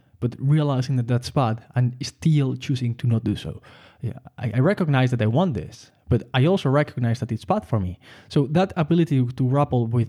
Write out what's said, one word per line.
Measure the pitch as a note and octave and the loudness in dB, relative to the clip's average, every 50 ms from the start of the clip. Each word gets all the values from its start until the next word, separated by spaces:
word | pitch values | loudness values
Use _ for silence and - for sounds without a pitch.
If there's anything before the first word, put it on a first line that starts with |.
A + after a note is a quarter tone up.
| _ _ _ - | _ _ _ -4
but | - A#2+ - - | -4 -4 -4 -2
realizing | - C#3 D3 D#3 D3+ C#3+ C3+ C3 B2 - C3+ | 0 2 2 4 2 2 0 0 -2 0 -2
that | B2+ A#2+ | -2 0
that's | A#2 B2 A#2+ B2 - | 0 -2 -2 -2 -2
bad | - D3+ B2+ A2+ A2 A2+ - - - | -2 0 0 0 0 -4 -6 -6 -2
and | B2 B2 A#2+ B2 - | 0 0 0 0 -4
still | - - - - - D#3+ D#3 D3 C3+ C3 B2+ | -10 -12 -6 -2 0 2 2 2 2 0 -2
choosing | B2+ - - C#3 B2 B2 A#2+ A2+ | -4 -4 -4 -4 -2 -2 -4 -4
to | - - | -2 0
not | A#2+ A2+ A2 - | 0 0 0 0
do | A2 G2+ | -2 -4
so. | - - - - - - - - - - - _ _ | -4 -6 -10 -12 -12 -16 -20 -20 -20 -20 -20 _ _
Yeah, | - A#2 - - - - _ - | -10 -10 -10 -10 -16 -20 _ -8
I, | - A#2 G2+ | -6 -4 0
I | B2+ | 2
recognize | C3 F3 G#3 - F#3+ D3+ C#3 C3 C3 B2 | 2 2 2 0 0 2 2 2 2 2
that | B2+ A2+ | 2 0
I | G#2+ | 0
want | G#2+ A2+ D3 F#3+ F#3 A#2+ | 2 2 2 2 0 -2
this, | F#2 - - - - - - _ _ _ - | -4 -6 -10 -14 -20 -20 -20 _ _ _ 0
but | - A2 - - | 0 0 0 0
I | - C3 C3 | 0 2 4
also | E3 F#3+ F#3+ - C#3 | 4 2 2 2 2
recognize | C3 D3 D3+ - - C3 A#2+ A#2 A2+ - | 2 2 0 0 -2 -2 -2 -2 -2 -2
that | A#2+ A2+ | -4 -6
it's | A#2 A2 - | -6 -4 -2
bad | - A2+ G#2+ - | -2 -2 -2 -2
for | - - G#2+ | -2 -2 -2
me. | F#2+ F2+ - - - - - - - - | -2 -2 -6 -10 -16 -20 -20 -20 -10 -2
So | - D3+ C#3 A#2 | 0 0 0 2
that | D3+ F3 F#3+ F#3+ - | 2 0 0 0 0
ability | F3+ D#3 - E3 F3 E3 - D3 C3 B2 | -2 0 2 2 2 2 2 2 2 0
to | A#2+ B2 - C3+ B2+ | 0 0 -2 0 0
grapple | C3 C#3+ D3 - C3 B2 A#2+ | 2 2 0 2 0 0 0
with | A#2 A2+ A#2+ A#2 | 0 0 0 0